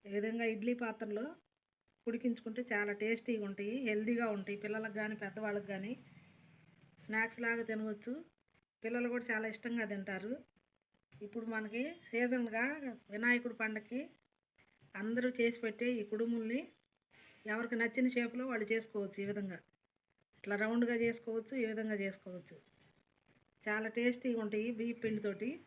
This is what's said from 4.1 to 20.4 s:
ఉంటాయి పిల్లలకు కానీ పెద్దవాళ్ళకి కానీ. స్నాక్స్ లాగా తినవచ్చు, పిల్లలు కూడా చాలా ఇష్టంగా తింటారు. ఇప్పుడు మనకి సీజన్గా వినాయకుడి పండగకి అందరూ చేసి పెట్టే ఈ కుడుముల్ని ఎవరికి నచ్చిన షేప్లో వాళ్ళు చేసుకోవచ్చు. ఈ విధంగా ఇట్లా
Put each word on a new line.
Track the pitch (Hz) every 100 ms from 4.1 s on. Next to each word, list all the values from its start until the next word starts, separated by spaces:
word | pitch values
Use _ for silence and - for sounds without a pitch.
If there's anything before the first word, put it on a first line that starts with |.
| 233 233 208
ఉంటాయి | 190 202
పిల్లలకు | 208 214 220 208
కానీ | 214 214
పెద్దవాళ్ళకి | 202 202 214 208 202
కానీ. | 196 202 254 - - - - - - - - - - -
స్నాక్స్ | 214 226 233 233
లాగా | 233 226
తినవచ్చు, | 220 220 214 233 277 339 _ _ _ _ _
పిల్లలు | 226 240 240
కూడా | 240 240
చాలా | 220 220
ఇష్టంగా | 214 240 233 214
తింటారు. | 202 190 190 202 277 - _ _ _ _ _ _ - 208
ఇప్పుడు | 226 220 220
మనకి | 214 226 277 339 -
సీజన్గా | 233 247 254 233 220 247 302 277 226 _
వినాయకుడి | 208 233 240 240 220
పండగకి | 220 214 214 247 320 - _ _ _ _ _ _ - 202
అందరూ | 214 233 247 247
చేసి | 233 233
పెట్టే | 226 214 240 247
ఈ | 208
కుడుముల్ని | 220 233 233 220 247 339 _ _ _ _ - - - 214
ఎవరికి | 214 233 233
నచ్చిన | 233 233 254
షేప్లో | 247 233 240 262
వాళ్ళు | 233 208
చేసుకోవచ్చు. | 226 220 208 196 202
ఈ | 196
విధంగా | 208 196 170 _ _ _ _ _ _ _
ఇట్లా | _